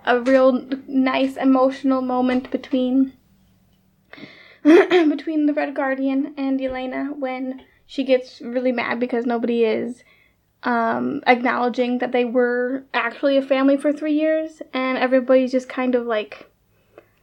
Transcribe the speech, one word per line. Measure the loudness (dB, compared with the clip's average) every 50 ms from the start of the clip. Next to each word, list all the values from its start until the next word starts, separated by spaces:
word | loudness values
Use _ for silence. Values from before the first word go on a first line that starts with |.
| -2
a | 0 0 2
real | 2 4 4 6 6 4 4 2 -2 -6 -8 -8 -8
nice | -2 0 0 2 2 2 0 0 -2 -2
emotional | 0 2 2 4 4 4 2 0 0 -2 0 0 0
moment | 0 -2 -2 0 0 0 0 -2 -2 -4
between, | -8 -8 -6 -4 -2 -2 0 0 2 2 0 0 -2 _ _ _ _ _ _ _ _ _ _ _ _ _
<clears throat> | _ _ _ _ _ _ -20 -20 -20 -20 -20 -20 -20 -20 -20 _ 4
between | 6 8 8 6 6 4 4 4 2 0 -2 -4 -4 -2 0 0
the | 0 0
Red | 0 -4 -4 -4
Guardian | -4 -2 -2 -2 -2 -2 -2 -2 -2 -4 -4 -6
and | -6 -4 -2 -2 -2
Elena | -4 -4 -6 -6 -8 -8 -6 -6 -8 -8 -6
when | -6 -6 -6 -6 -6 -8 -8 -10 -10 -16 _ _ _ _
she | _ -8 -6 2
gets | 2 2 2 2 -4 -14 -14
really | -12 -6 -4 -2 0 0
mad | 0 -2 -2 -4 -2 -2
because | -2 -2 -2 -2 -2
nobody | -2 -2 -2 -2 0 2 2 2
is, | 2 2 -2 -4 -6 -8 -12 _ _ _ _ _ _ _ _ _ _ _ _ -4
um, | -2 -2 0 0 0 -2 -2 -2 -4 -4 -2 2
acknowledging | 2 2 4 2 0 0 0 -2 -2 -2 -2 -2 -2 -2 -2
that | -2 -2
they | 0 0 0
were | 0 0 0 0 0 0 -2 -2 -4 -4 -6 -8 _ -4
actually | -4 -2 -4 -4 -2 0 2 2
a | 2
family | 2 2 0 2 4 4 2
for | 4 2 -2 -2
three | -2 -2 -2 -2
years, | 0 0 0 0 0 -2 -6 -10 -16 -16 -10 -6
and | -4 -4 -2 -2
everybody's | -2 0 2 2 0 2 4 4 4 4 2
just | 0 -4 -4 -4
kind | -6 -4 -2 0 0
of, | -2 -2
like, | -2 -2 -4 -4 -6 -12 -18 -20 _ _ _ _ _ _ _ _ _ _ -20 _ _ _ _